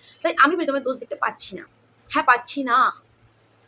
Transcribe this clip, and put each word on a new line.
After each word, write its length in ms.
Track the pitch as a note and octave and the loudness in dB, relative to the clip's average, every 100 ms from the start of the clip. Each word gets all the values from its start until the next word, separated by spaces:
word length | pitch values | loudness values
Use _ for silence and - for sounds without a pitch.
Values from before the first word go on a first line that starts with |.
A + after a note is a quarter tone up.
| - - | -20 -6
তাই 120 | E4 E4+ | -2 2
আমি 100 | C#4+ E4+ | 2 2
প্রীতমের 260 | D4+ C#4 | -2 -2
দোষ 140 | B3+ C4 | -4 -6
দেখতে 180 | A#3+ - | -8 -6
পাচ্ছি 400 | G#3+ - - F#3 | -6 -6 -10 -10
না। 60 | - _ _ _ _ | -16 _ _ _ _
হ্যাঁ, 120 | D4 | 0
পাচ্ছি 380 | D4+ A#3+ - C#4+ | 4 2 0 -6
না। 300 | C4 B3 A3 - _ _ _ _ _ _ | 0 2 2 -2 _ _ _ _ _ _